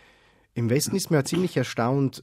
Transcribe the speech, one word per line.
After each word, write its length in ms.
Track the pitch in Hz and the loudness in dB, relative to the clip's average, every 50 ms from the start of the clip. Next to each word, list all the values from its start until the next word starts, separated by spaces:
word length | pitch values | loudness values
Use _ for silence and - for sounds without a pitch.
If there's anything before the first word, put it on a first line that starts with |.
| - - - _ _ _ _ _ _ _ - | -20 -20 -20 _ _ _ _ _ _ _ -6
Im 140 | 120 120 110 | -2 0 2
Westen 280 | 123 147 147 - - | 2 2 0 0 -2
ist 160 | 196 - - 165 | -2 0 2 2
man 80 | 143 | 2
ja 40 | 135 | 2
ziemlich 320 | - - 170 185 175 - | 2 0 0 0 0 0
erstaunt, 640 | 139 123 - - - 117 120 135 139 139 131 - - | -2 -2 -2 0 0 0 2 2 2 0 0 -2 -6